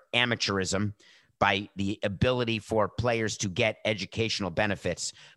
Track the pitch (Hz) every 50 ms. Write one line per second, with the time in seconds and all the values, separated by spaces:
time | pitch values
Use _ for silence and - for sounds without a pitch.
0 | _ _ - 120 123 120 117 107 - - 101 98 92 85 98 95 104 107 104 _
1 | - - - - _ _ _ _ 101 98 101 98 104 - _ 95 98 98 104 -
2 | - 107 98 80 120 127 127 123 123 113 113 110 - - 110 110 101 95 - -
3 | 113 123 117 117 113 104 - - - 101 87 - 117 110 107 - - 104 110 95
4 | 95 - - 107 113 110 - - 104 90 82 107 107 104 95 - - 92 82 -
5 | - - - - - - -